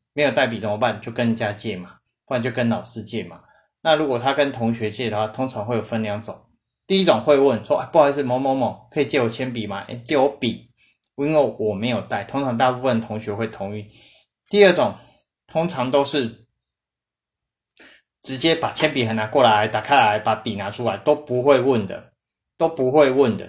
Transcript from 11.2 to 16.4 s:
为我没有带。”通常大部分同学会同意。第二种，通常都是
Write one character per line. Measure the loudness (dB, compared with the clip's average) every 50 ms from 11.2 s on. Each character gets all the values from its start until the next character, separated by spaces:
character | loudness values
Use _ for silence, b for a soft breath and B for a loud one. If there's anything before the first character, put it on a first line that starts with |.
| -2 0 2
为 | 2 2 2 0 -4
我 | -4 -4 -2
没 | -2 -2 -2
有 | -4 -4
带。” | -4 -6 -6 -8 -8
通 | -6 -6 -4 -4
常 | -2 0 0
大 | 0 0 0
部 | 0 -2
分 | 0 0 0
同 | -2 -4 -8 -8
学 | -6 -6 -6
会 | -4 -6
同 | -6 -6 -8 -10 -10 -10 -10
意。 | -12 -14 b b b b b b b b _ _ _ -2
第 | 4 6 6
二 | 6 6
种， | 4 0 0 -2 -6 b b b b b b _ _ _
通 | _ -4 -4 -4 -4
常 | -4 -4 -2 2
都 | 2 2 2
是 | 2 0 -2 -2 -4 -6 -12